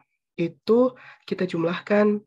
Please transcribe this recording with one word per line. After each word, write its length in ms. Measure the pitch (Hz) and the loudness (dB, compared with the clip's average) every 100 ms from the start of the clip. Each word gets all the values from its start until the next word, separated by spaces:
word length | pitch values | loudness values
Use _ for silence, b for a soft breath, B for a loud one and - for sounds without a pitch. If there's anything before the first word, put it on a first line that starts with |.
| _ _ _ | _ _ _
itu 560 | - 165 - - 233 254 - B B | -6 -6 -6 0 2 2 -2 B B
kita 240 | - 196 180 | -10 -6 -4
jumlahkan. 720 | 170 165 180 - 208 214 208 | -2 -4 -4 0 2 2 0